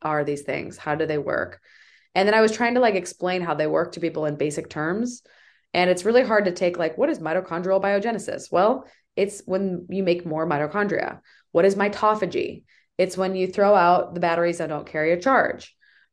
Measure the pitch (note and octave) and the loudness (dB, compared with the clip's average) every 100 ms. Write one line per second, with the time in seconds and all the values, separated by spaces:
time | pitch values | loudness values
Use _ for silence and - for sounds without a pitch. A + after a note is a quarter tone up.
0 | D#3 D3+ D3 C#3+ C#3+ C#3 - - D#3 D3 | -4 -2 -2 -6 -6 -8 -8 -10 -4 -4
1 | D#3+ D3+ C#3 - - - _ _ _ _ | -2 -4 -2 -4 -4 -10 _ _ _ _
2 | _ F3+ G3+ A3 A3 A3 A#3+ A#3+ A#3+ F#3+ | _ 0 4 4 4 2 0 2 2 2
3 | F3 - F3+ F#3 E3+ D3+ D#3 D#3 E3+ E3 | -4 -6 -4 -2 -2 -2 0 0 -2 -4
4 | D#3+ D#3+ D3+ D3 D3 D3+ - D#3 D#3 F#3+ | -6 -4 -4 -2 -4 -4 -8 -6 -4 -4
5 | B3 B3 _ _ _ _ _ F3 F3+ F3+ | -6 -8 _ _ _ _ _ 0 2 2
6 | F#3+ A#3+ A3 G#3+ G3 F3 F3+ F3 D#3+ D#3+ | 2 2 4 2 2 0 -2 0 -4 0
7 | C#4+ B3 D#3 E3+ F#3 E3+ F#3 F#3+ G3 G3+ | -2 -2 -4 -4 -4 -4 0 0 2 0
8 | A3 A3 - - - E3+ G#3 C4+ - _ | 0 -4 -6 -10 -2 2 4 2 -6 _
9 | _ - G3 - - F#3 G3 F3 F3+ F#3 | _ -2 -2 -4 -4 -2 -2 -4 -6 -2
10 | F#3 F3 F3 D#3 D#3+ D3 D3 G3+ G3+ D#3 | 0 0 -2 -4 0 0 0 -2 -2 -2
11 | - - _ _ _ E3 F#3+ G3 G3+ G#3 | -4 -8 _ _ _ 4 4 4 0 2
12 | G#3+ G#3+ F#3+ - - - _ _ _ - | 2 2 -2 -4 -6 -10 _ _ _ -2
13 | F#3 F#3 F#3+ F#3+ F#3 F#3+ G3+ G3+ F3 F3+ | -2 0 -2 -2 -2 2 4 6 6 4
14 | - F3 F3 E3+ F3 E3+ D#3 D3 - D#3 | 2 -2 0 2 0 -2 -4 -6 -6 -2
15 | D#3 F3 C4+ B3+ - - - _ _ _ | 0 2 4 4 2 -4 -14 _ _ _
16 | _ | _